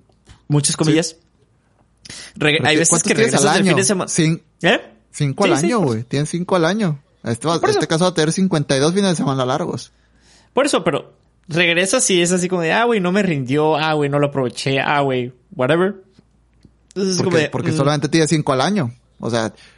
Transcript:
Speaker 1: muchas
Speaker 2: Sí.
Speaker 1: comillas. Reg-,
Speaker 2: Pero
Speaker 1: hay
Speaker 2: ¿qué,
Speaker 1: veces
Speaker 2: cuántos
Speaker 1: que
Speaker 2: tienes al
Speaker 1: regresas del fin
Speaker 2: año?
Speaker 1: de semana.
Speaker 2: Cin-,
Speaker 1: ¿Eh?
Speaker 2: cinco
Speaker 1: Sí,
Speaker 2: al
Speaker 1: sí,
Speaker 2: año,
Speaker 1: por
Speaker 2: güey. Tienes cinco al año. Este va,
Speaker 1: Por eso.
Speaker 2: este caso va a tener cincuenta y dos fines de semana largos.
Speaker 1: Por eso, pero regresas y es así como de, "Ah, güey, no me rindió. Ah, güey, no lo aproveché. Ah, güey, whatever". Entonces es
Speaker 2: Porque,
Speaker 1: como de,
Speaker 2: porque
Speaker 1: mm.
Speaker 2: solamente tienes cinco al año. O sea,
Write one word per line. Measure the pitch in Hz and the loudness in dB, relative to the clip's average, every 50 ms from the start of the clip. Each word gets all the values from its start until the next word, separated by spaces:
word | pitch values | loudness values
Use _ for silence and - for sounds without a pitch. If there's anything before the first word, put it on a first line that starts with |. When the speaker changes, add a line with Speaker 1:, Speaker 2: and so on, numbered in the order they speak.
| _ _ _ _ _ - - _ _ | _ _ _ _ _ -20 -20 _ _
Speaker 1:
muchas | - 147 147 143 - - | 0 0 0 2 0 -2
Speaker 2:
Sí. | - | 0
Speaker 1:
comillas. | 165 156 156 156 175 - - _ _ _ _ _ _ _ _ _ _ _ _ _ _ _ _ _ - - - - - - - | 0 2 2 2 0 -2 -6 _ _ _ _ _ _ _ _ _ _ _ _ _ _ _ _ _ -20 -20 -20 -18 -18 -14 -8
Reg-, | - 143 151 147 - | -2 0 0 0 2
Speaker 2:
Pero | - 147 | 2 2
Speaker 1:
hay | 151 | 2
Speaker 2:
¿qué, | 160 | 2
Speaker 1:
veces | 165 170 | 2 2
Speaker 2:
cuántos | - 160 - 208 | 0 0 0 0
Speaker 1:
que | - | 2
Speaker 2:
tienes | 156 - - - | 2 2 2 2
al | 147 | 2
Speaker 1:
regresas | 139 147 160 | 2 2 2
del | 185 196 | 2 2
fin | 185 | 2
Speaker 2:
año? | 170 | 2
Speaker 1:
de | - - | 2 2
semana. | - 208 180 147 - | 0 0 -2 -4 -4
Speaker 2:
Cin-, | - - 156 160 165 156 _ _ _ - - | -2 0 0 0 0 -2 _ _ _ -2 0
Speaker 1:
¿Eh? | 175 240 254 - - - _ _ _ | 2 2 0 -2 -8 -20 _ _ _
Speaker 2:
cinco | - - 147 139 131 - 202 | -8 -4 -4 -2 0 0 2
Speaker 1:
Sí, | - | 2
Speaker 2:
al | - 135 | 2 2
Speaker 1:
sí, | 165 | 2
Speaker 2:
año, | 208 247 226 | 2 2 2
Speaker 1:
por | 170 131 | 0 0
Speaker 2:
güey. | 113 110 123 | 0 -2 -4
Tienes | - - 139 147 - | -4 -4 -4 -2 -2
cinco | - 170 180 - 196 | -4 -6 -2 0 0
al | 180 160 | 2 2
año. | 165 190 226 214 170 147 139 _ _ _ _ - | 2 0 0 0 -2 -2 -4 _ _ _ _ -6
Este | 113 117 - - 156 | -6 -6 -4 -2 -2
va, | 170 160 | -2 0
Speaker 1:
Por | - 403 | 0 0
eso. | 415 392 | 0 0
Speaker 2:
este | 277 - | 0 0
caso | 165 156 185 | 0 2 0
va | 180 | 0
a | 175 | 2
tener | 170 156 156 165 | 0 0 0 0
cincuenta | 190 190 185 175 151 143 - 143 | 0 0 0 0 0 0 0 0
y | 131 | 2
dos | 139 165 175 | 2 2 2
fines | 208 202 190 | 2 0 0
de | 170 | 0
semana | - - 147 135 135 127 | 0 -2 -2 0 0 0
largos. | 127 135 160 175 - - - - - _ _ _ _ _ _ _ _ _ _ _ _ - | -2 -2 -2 -4 -6 -8 -8 -10 -14 _ _ _ _ _ _ _ _ _ _ _ _ -2
Speaker 1:
Por | 247 285 | 0 0
eso, | 285 - 240 170 | 2 0 0 0
pero | 175 143 92 - - _ _ _ _ _ _ _ - | 0 -2 -4 -6 -10 _ _ _ _ _ _ _ -4
regresas | 151 170 175 170 170 170 185 185 - 170 - - | -2 0 2 2 2 2 0 0 0 0 0 2
y | 196 175 175 | 2 2 2
es | 170 185 | 2 0
así | 180 175 180 | 0 -2 -2
como | 185 175 165 | -2 -2 0
de, | 160 180 | 0 0
"Ah, | 208 233 | 0 2
güey, | 240 233 208 | 2 0 0
no | 175 180 | 0 0
me | 180 208 196 | 0 0 0
rindió. | 180 160 139 131 120 135 151 156 156 156 | 0 -2 -2 -2 -2 0 0 2 2 2
Ah, | 143 156 160 156 | 0 0 0 0
güey, | 151 147 143 | 0 0 0
no | 139 143 | 0 0
lo | 143 143 | 0 0
aproveché. | 143 139 131 120 - - - 139 135 139 | 0 -2 -4 -4 -4 -4 -4 -2 -2 -2
Ah, | - - 147 143 | 0 0 0 2
güey, | 143 135 131 127 123 127 - _ _ - - | 2 0 0 -2 -4 -6 -8 _ _ -12 -6
whatever". | - 127 131 160 170 185 196 202 - - _ _ _ _ _ _ _ _ _ _ _ _ - _ _ _ _ | -2 0 0 2 2 0 0 -2 -6 -16 _ _ _ _ _ _ _ _ _ _ _ _ -20 _ _ _ _
Entonces | - 180 196 190 185 | -6 -4 -2 -2 0
es | 175 185 | 0 0
Speaker 2:
Porque, | 190 | 0
Speaker 1:
como | 175 160 | 2 2
de, | 147 - | 0 0
Speaker 2:
porque | - 127 120 170 160 | -2 -4 -4 -2 0
Speaker 1:
mm. | |
Speaker 2:
solamente | 156 139 143 151 147 - 143 | 0 0 0 0 0 -2 0
tienes | - 165 156 147 | 2 2 2 2
cinco | 175 156 - - 135 | 0 0 0 0 0
al | 131 | 0
año. | 131 175 208 208 139 117 123 - _ _ _ - | 0 0 0 -2 -2 -4 -6 -12 _ _ _ -10
O | - 117 | -6 -4
sea, | 117 117 110 104 - - - - _ | -2 -2 -2 -4 -6 -10 -20 -20 _